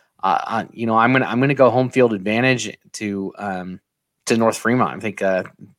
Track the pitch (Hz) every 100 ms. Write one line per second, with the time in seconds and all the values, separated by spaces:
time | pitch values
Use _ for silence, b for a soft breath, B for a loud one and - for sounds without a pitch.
0 | b b 95 80 - 113 - - 113 110
1 | 117 131 95 117 139 139 127 123 123 127
2 | 120 104 98 113 131 123 107 - _ -
3 | 104 101 95 - 101 92 90 90 _ _
4 | _ _ - 117 113 - 113 123 87 80
5 | 107 92 95 92 95 - -